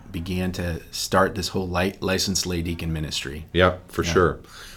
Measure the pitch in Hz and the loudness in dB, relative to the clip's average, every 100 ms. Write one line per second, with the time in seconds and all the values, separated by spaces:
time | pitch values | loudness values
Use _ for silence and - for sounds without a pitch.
0 | - 87 90 90 92 90 87 80 - - | -10 -10 -4 -2 -2 -2 -4 -6 -8 -8
1 | - 95 95 92 85 107 92 90 95 - | 0 4 4 2 -4 -4 -2 0 0 0
2 | 92 95 - 90 90 87 85 85 82 80 | -2 0 0 -2 -2 -2 -2 -4 -4 -2
3 | 78 - 67 73 80 87 90 78 - - | -4 -6 -6 -10 -2 4 4 4 -4 -2
4 | 85 87 82 - - - - | 2 4 4 2 -10 -18 -18